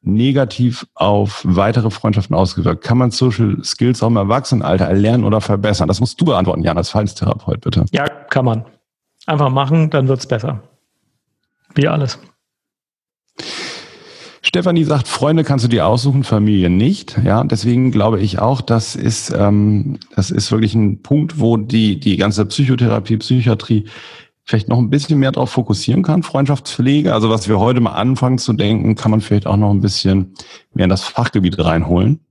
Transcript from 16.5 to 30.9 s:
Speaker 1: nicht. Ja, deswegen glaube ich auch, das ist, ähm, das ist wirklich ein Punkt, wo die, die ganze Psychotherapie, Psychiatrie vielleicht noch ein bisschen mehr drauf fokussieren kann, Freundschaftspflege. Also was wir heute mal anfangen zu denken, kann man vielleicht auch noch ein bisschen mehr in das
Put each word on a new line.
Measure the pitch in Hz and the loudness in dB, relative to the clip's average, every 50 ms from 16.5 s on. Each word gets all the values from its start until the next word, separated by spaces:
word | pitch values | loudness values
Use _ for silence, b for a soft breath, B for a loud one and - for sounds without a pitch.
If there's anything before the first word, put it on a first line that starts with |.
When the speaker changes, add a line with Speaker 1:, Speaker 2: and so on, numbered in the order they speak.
| 104 98 90 87 | 2 2 2 2
Speaker 1:
nicht. | 90 95 110 143 202 - - - - - - | 2 2 2 2 0 -2 -6 -6 -4 -2 0
Ja, | - 101 113 - | 2 2 2 2
deswegen | 147 123 107 107 120 120 123 127 131 | 0 -2 -2 0 0 2 2 2 2
glaube | 113 110 101 110 113 95 | 2 2 2 2 2 0
ich | 101 101 92 85 | -2 -2 -2 0
auch, | 101 117 139 123 | 0 0 0 -2
das | - - 120 113 107 - - | 0 0 0 0 0 -2 -8
ist, | - - 117 107 - - - | -4 -2 -2 -2 -4 -6 -4
ähm, | 90 - 101 101 104 104 104 104 107 101 98 - - - - _ - | 0 2 2 4 4 4 4 2 2 0 0 -4 -6 -8 -12 _ -2
das | - 98 - | -2 -2 0
ist | 175 - - - | -2 -4 -2 0
wirklich | 117 110 110 101 101 | 0 0 0 2 2
ein | 113 107 101 101 101 _ | 2 2 2 0 -4 _
Punkt, | - 139 151 156 165 165 151 | 0 0 0 0 -2 -2 0
wo | 113 113 117 | 2 2 2
die, | 110 104 117 - 113 110 107 95 76 | 0 -2 -2 0 0 2 2 0 0
die | - - 95 | 0 -2 0
ganze | - 92 104 98 101 104 | 2 0 0 2 0 -2
Psychotherapie, | 104 - - 143 127 131 117 123 113 110 110 95 104 113 | -2 0 -2 0 0 2 2 2 0 0 -2 0 -2 -2
Psychiatrie | 110 - - 131 127 113 120 110 101 - - 113 107 104 B B B B B B B B B B _ _ | -2 0 0 0 2 2 0 0 -2 -2 -2 -2 -2 -2 B B B B B B B B B B _ _
vielleicht | - - 110 101 | -2 -2 -2 0
noch | 120 117 123 | 0 0 0
ein | 120 107 | 2 2
bisschen | 135 147 143 - 156 139 | 0 -2 0 0 0 2
mehr | 135 131 | 2 0
drauf | 131 127 127 123 | 0 -2 -4 -2
fokussieren | - 131 113 - 104 95 - - - 185 | -2 -4 -2 -2 -2 -2 0 0 0 0
kann, | 185 - 156 180 165 | 0 2 0 0 -2
Freundschaftspflege. | - - 135 139 135 147 135 - - - - 120 131 143 151 147 - - | -2 -2 -2 0 0 0 -2 -4 -10 -4 -2 0 2 2 2 2 0 0
Also | 110 107 110 | 0 2 2
was | 110 107 92 | 0 0 0
wir | 98 107 98 | 0 0 2
heute | 104 120 127 123 | 2 2 2 2
mal | 117 - - | 0 0 0
anfangen | - 107 127 131 - 131 127 131 120 | -2 0 0 0 0 0 0 0 0
zu | - - 113 | 0 -2 -2
denken, | 110 107 104 113 107 - 113 110 | 0 0 0 0 0 2 0 0
kann | - - 110 | 0 0 0
man | 107 110 | 0 0
vielleicht | 101 - 104 104 101 | 0 0 0 0 0
auch | - 98 | 0 0
noch | 101 107 101 | 0 2 2
ein | 101 98 | 2 2
bisschen | 98 101 98 - - 95 95 95 95 95 B B B B B B B B _ | 0 -2 -2 -2 0 0 0 0 0 -4 B B B B B B B B _
mehr | - 92 | 0 0
in | |
das | 92 | 2